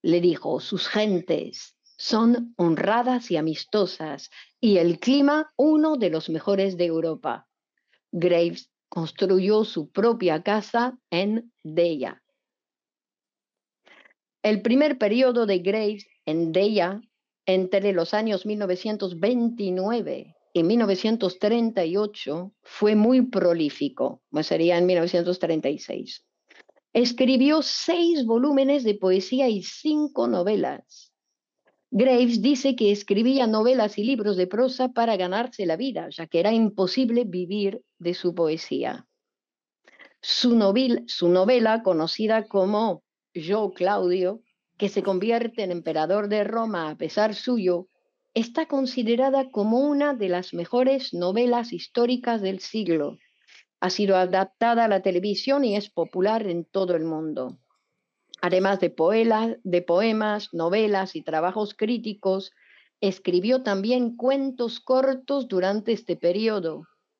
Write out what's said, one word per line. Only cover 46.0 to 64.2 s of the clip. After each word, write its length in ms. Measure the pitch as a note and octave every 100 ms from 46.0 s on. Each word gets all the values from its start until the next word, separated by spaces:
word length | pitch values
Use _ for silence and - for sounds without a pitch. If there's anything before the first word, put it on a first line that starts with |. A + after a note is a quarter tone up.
| D#3 G3+ G#3
de 160 | G#3+
Roma 460 | G#3 A3+ A3+ F#3 D#3
a 60 | C3+
pesar 360 | D#3+ - A3
suyo, 540 | G#3 - A#3+ F3+ F3 F#3+ _ _ _ _
está 320 | - A3+ - D#4
considerada 840 | C#4 C4 - A3+ A#3 C4+ C4+ C4
como 300 | G#3+ G#3 A#3
una 320 | D4 C#4+ D4
de 160 | B3+ F#3+
las 240 | F3 F3+
mejores 600 | E3+ E3+ A#3+ B3+ C4+ C4
novelas 580 | F3 F3 G#3 B3 A#3+ A#3
históricas 720 | E3+ - - A#3+ B3 B3 A3+
del 180 | F#3+ F#3+
siglo. 560 | - A3 G3+ D#3+ C#3+ - _ _ _ - _ _
Ha 80 | F3+
sido 280 | F3+ G3+ F#3
adaptada 680 | F#3 F#3+ F#3+ _ A#3 A#3
a 40 | A3+
la 120 | G3
televisión 640 | F#3+ F3 G#3 G3 - C#4
y 120 | B3+ G3+
es 120 | G3+
popular 580 | - D#3+ F3+ G3+ A3 G#3
en 180 | E3+ D#3+
todo 280 | G3 F3+
el 100 | E3+
mundo. 540 | D#3+ D#3 D#3+ D3 B2+ - _ _ _ _ _ _ _ -
Además 380 | F3+ F#3 F#3+ F#3+
de 100 | E3+
poela-, 680 | - D#3+ A3+ A3+ G#3+ A3+ -
de 160 | F#3+ F3
poemas, 720 | F3 F3 A3+ A3 G#3+ G#3 -
novelas 640 | E3+ E3 G#3 G#3+ G3 F#3+ D#3+
y 60 |
trabajos 500 | D#3+ D#3 E3+ G#3 G#3
críticos, 800 | - G#3+ A#3+ A#3 G3+ F#3+ F#3+ G3 _ _ _ _ _
escribió 640 | G3 F#3 - F3 G#3 C4
también 520 | A#3+ G3 G#3+ B3+ A#3+
cuentos 640 | A#3